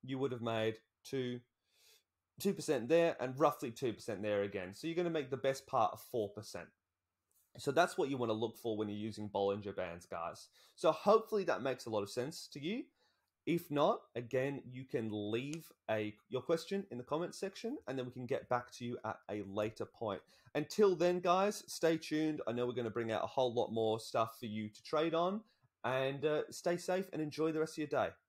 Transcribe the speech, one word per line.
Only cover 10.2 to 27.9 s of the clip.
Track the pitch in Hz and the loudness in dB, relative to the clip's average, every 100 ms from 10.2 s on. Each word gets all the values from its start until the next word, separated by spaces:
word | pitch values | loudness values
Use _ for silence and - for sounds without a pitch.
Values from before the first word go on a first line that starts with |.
| 85 - - _ - - | -6 -8 -16 _ -20 0
So | 170 | 2
hopefully | 156 - 220 220 214 | 2 6 4 4 -2
that | 190 104 | 0 0
makes | 131 127 - | 0 -4 -2
a | |
lot | 107 | -2
of | 101 | 0
sense | - 127 - - | -4 -4 -6 -12
to | 147 | -8
you. | 147 226 - _ _ _ _ _ - | -4 -4 -6 _ _ _ _ _ 0
If | 170 170 | 0 0
not, | 147 160 240 - | 2 4 2 -4
again, | 120 120 131 135 139 120 | -10 -2 0 0 -2 -8
you | 123 | -14
can | 127 135 110 | -4 -2 -2
leave | 107 104 117 135 160 - - - | -2 0 -2 -2 -8 -12 -16 -2
a, | 110 107 104 _ | 0 0 -6 _
your | 127 | -4
question | - 165 - 196 196 | 2 0 2 -4 -4
in | 120 | -8
the | |
comments | - 151 170 - | -2 -2 -2 -4
section | 196 - 226 294 - | -8 -6 -6 -6 -6
and | 135 | -6
then | |
we | 123 | -6
can | 127 123 | -6 -2
get | 131 - | -2 0
back | 123 - | 0 0
to | - | -8
you | 120 120 110 | -6 -4 -4
at | - - | -6 -6
a | 104 | -6
later | 98 98 107 - - | -4 -2 -2 -2 -10
point. | - 110 98 - - - | -6 -4 -4 -8 -20 -6
Until | 147 151 - 202 | -4 -4 4 6
then, | 175 175 180 | 6 4 4
guys, | 175 180 202 208 - | 4 4 4 -2 -8
stay | - 160 165 | 0 2 2
tuned. | - 151 156 156 - | 0 0 0 0 -2
I | |
know | 120 123 | 0 0
we're | |
gonna | 120 117 | 0 -2
bring | 113 113 | -2 0
out | 107 | 0
a | - | 0
whole | - 127 | 2 2
lot | 120 110 | 2 0
more | 113 110 113 | 2 2 2
stuff | - 127 110 - | 0 0 0 -2
for | |
you | 117 107 107 | -8 -4 -6
to | - | -8
trade | - 156 165 | -2 0 2
on. | 160 175 208 - _ _ _ | 2 2 0 -8 _ _ _
And, | 117 131 135 139 151 | -2 0 0 0 0
uh, | 151 - | 0 -2
stay | - 175 175 | -2 0 0
safe | 175 185 185 | 0 -2 0
and | - | -4
enjoy | 151 143 160 | -4 0 0
the | 156 | 2
rest | 160 | -2
of | - | -2
your | |
day. | 151 | 0